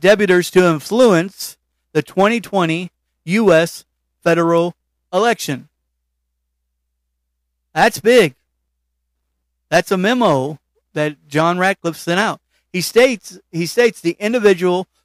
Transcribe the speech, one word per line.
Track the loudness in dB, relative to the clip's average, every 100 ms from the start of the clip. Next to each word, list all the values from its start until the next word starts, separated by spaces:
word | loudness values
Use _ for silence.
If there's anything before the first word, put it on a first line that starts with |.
debutors | 2 2 2 0 2
to | 2 2
influence | 0 -4 2 4 2 -2 -10 -18 -18 _ _ _
the | -6
twenty | -4 0 0 0
twenty | -4 -4 -2 -4 -8 _ _ _
U | -4 0 4
S | 4 2 -6 _ _ _ _
federal | -2 0 2 0 -2 -6 _ _ _
election." | -2 0 -2 -6 -10 -12 _ _ _ _ _ _ _ _ _ _ _ _ _ _ _ _ _ _ _ _
That's | -2 0 0
big. | 2 4 2 -2 _ _ _ _ _ _ _ _ _ _ _ _ -4
That's | -4 -2
a | -2
memo | -2 0 0 0 -4 -10 _ _ _
that | -6 -6 -6 _
John | -2 0 0
Ratcliffe | -2 -2 -6 -8
sent | -6 -2
out. | -2 -6 _ _ _
He | -8
states, | -2 2 2 0 -12 -20 _
he | -8 -6
states, | 0 0 0
"The | -6 -4
individual | -4 0 2 2 0 -2 -6 _